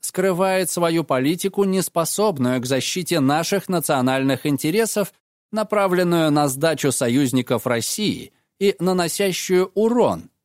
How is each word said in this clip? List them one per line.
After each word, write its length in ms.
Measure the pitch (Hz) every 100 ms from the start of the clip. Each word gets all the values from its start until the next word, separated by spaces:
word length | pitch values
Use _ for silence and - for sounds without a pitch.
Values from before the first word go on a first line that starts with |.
скрывает 680 | - - 190 175 190 190 180
свою 360 | - 170 165
политику, 580 | 156 131 135 180 196 202
неспособную 1000 | 196 190 175 170 160 - 214 147 123 127
к 60 | 120
защите 540 | 135 - 185 170 165
наших 480 | 135 151 165 196 -
национальных 760 | 175 156 139 127 135 135 127 151
интересов, 680 | 139 151 196 220 214 196 - _ _ _
направленную 800 | 214 208 208 196 180 180 170 156
на 160 | 147 147
сдачу 420 | 131 165 147 139
союзников 800 | - 123 123 135 127 123 117 131
России 640 | 117 - - 202 87 95 _ _ -
и 160 | 196 190
наносящую 920 | 175 185 170 - 202 170 - 180 185
урон 560 | - 220 240 160 85 - _